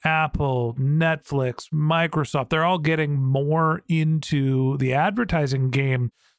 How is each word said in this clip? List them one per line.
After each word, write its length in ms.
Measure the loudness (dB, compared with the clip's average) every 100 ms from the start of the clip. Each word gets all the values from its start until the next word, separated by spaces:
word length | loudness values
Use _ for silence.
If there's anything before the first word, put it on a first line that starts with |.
Apple, 720 | 0 0 0 -2 -2 -2 -2 -2
Netflix, 920 | 0 2 2 0 -2 -2 -2 -4 -6
Microsoft, 760 | -2 2 2 0 -2 -2 -4 -2
they're 120 | 0
all 140 | 2 0
getting 380 | 0 0 0
more 680 | 0 0 0 0 2 2 0 0
into 880 | 0 2 0 0 0 2 2 0 0
the 160 | 0
advertising 800 | 2 0 0 -2 0 0 0 0
game. 420 | 0 0 0 -2 -6 _